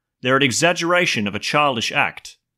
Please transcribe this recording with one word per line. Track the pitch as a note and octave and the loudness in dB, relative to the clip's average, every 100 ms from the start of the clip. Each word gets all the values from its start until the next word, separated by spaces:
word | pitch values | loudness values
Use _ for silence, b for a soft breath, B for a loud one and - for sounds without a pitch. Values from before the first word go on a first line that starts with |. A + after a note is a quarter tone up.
| _ _ | _ _
They're | B2+ C3+ | 0 2
an | |
exaggeration | C#3 G#2+ E3 E3+ E3+ F3 F3 A#2+ G#2 | 2 2 0 0 0 0 0 -2 -4
of | |
a | G2+ | -6
childish | - D3 D3 A#2 - | -2 0 2 0 -2
act. | C#3+ F#2+ - - - _ | -2 -2 -4 -16 -20 _